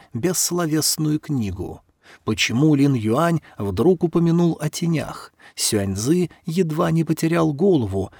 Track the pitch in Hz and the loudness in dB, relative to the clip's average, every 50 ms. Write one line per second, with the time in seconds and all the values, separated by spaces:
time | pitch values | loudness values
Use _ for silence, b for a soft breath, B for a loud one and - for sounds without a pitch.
0 | b b b 117 113 185 180 - - - 175 180 180 156 151 156 139 - - - | b b b -2 -2 -2 0 0 -2 -2 -2 -2 -2 0 0 0 0 0 -2 -2
1 | 156 151 151 151 - - 147 127 110 98 90 95 92 - - - _ _ _ _ | -2 -2 -2 -2 -4 -4 -4 -2 -2 -4 -4 -6 -8 -10 -12 -16 _ _ _ _
2 | B B B B B - 110 - - - 110 123 151 156 147 135 139 143 135 117 | B B B B B -4 -2 -2 -2 0 2 4 4 4 4 4 4 2 2 2
3 | 107 107 113 143 170 170 165 151 B B B B 104 101 92 95 120 175 190 165 | 0 0 0 2 2 0 0 -2 B B B B -6 -4 0 2 2 2 2 2
4 | 185 165 - 175 170 170 165 170 175 170 160 - 151 147 - - 175 170 165 143 | 0 0 0 2 2 2 2 2 2 2 0 -2 -4 -6 -4 -4 -2 -2 -2 -2
5 | - - - - - - _ B B B B B - - 117 104 98 98 95 98 | -4 -6 -10 -14 -16 -20 _ B B B B B -4 -2 0 0 0 -2 -2 -2
6 | 110 131 170 180 180 160 b b b 170 160 190 185 160 151 160 175 165 160 165 | 0 0 2 0 0 -2 b b b -4 0 0 0 0 0 -2 0 0 2 0
7 | 160 151 160 - - 160 170 170 165 156 143 135 185 202 180 139 113 95 92 98 | 0 0 -2 -2 0 0 2 2 0 0 0 2 2 4 4 2 2 0 -2 -4
8 | 92 - B | -6 -6 B